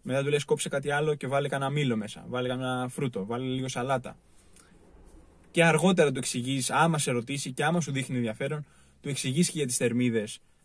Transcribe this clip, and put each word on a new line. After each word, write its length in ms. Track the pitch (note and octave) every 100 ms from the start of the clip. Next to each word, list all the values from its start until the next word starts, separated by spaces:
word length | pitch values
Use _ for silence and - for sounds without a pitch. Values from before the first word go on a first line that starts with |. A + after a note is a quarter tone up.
Μετά 200 | - C3
του 60 | C#3
λες, 160 | D3
"Κόψε 240 | - D3 D#3+
κάτι 220 | C#3+ C#3
άλλο 240 | C#3+ D#3
και 120 | D3+ B2+
βάλε 220 | C#3 C#3
κανένα 220 | C#3 C#3
μήλο 260 | D3 C3+ A2
μέσα, 280 | G#2 - A#2
βάλε 200 | B2 B2+
κανένα 400 | B2+ B2+ B2+ B2+
φρούτο, 380 | - C3+ G2 G2
βάλε 180 | A#2+
λίγο 240 | C3 C3 C3
σαλάτα". 500 | B2 B2+ C3 B2 - _ - - - - - - - - - - - -
Και 140 | E3+
αργότερα 480 | E3 D#3+ F3+ F3+ D3
του 60 | C3+
εξηγείς, 520 | - B2 B2 C3+ B2
άμα 280 | C#3+ E3 D#3
σε 120 | C#3
ρωτήσει 420 | A#2+ A#2 C#3+ C#3
και 120 | B2+
άμα 160 | D3+ F3
σου 120 | D3
δείχνει 240 | C3+ B2+ B2+
ενδιαφέρον, 500 | A#2 A2 C3+ D3+ D3 - - _
του 80 | C#3+
εξηγείς 420 | C#3 C3 C#3 F3
και 80 | D#3
για 80 | C3
τις 100 | -
θερμίδες, 640 | B2 A#2+ B2 A2+ G#2 - _ _